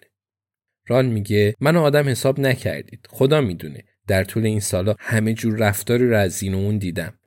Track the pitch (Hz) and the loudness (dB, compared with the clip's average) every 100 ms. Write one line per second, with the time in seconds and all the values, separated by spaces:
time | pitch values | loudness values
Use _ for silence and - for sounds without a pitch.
0 | _ _ _ _ _ _ _ _ - 123 | _ _ _ _ _ _ _ _ -2 0
1 | 131 113 98 104 104 110 120 170 151 147 | 2 0 0 2 2 2 2 4 4 2
2 | 139 120 135 139 135 123 - 71 - - | 2 0 0 0 0 0 -4 -8 -10 -18
3 | - - 135 156 120 82 76 69 - _ | -12 0 2 2 0 -4 -10 -16 -20 _
4 | - 95 92 113 110 107 - 90 98 98 | -2 0 0 -2 0 0 -2 -2 -2 -4
5 | - 113 110 113 117 107 107 98 - 120 | -2 0 0 -2 -2 0 0 0 0 2
6 | 123 110 95 - 95 95 101 107 95 85 | 4 4 2 -2 -4 -2 0 -2 -4 -6
7 | 82 - | -8 -10